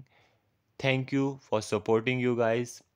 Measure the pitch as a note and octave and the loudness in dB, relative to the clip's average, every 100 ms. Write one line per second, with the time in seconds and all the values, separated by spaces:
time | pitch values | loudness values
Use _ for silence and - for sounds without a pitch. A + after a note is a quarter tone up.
0 | - _ _ _ _ _ _ - C3+ C3 | -18 _ _ _ _ _ _ -4 0 0
1 | C3 C#3 C#3 C3+ - A2 G#2+ G#2+ G2+ A2+ | 0 0 0 -4 -4 -4 0 -2 2 2
2 | A2+ B2+ B2 A#2 A2+ A#2 A#2+ - - | 2 0 0 2 2 0 -2 -10 -20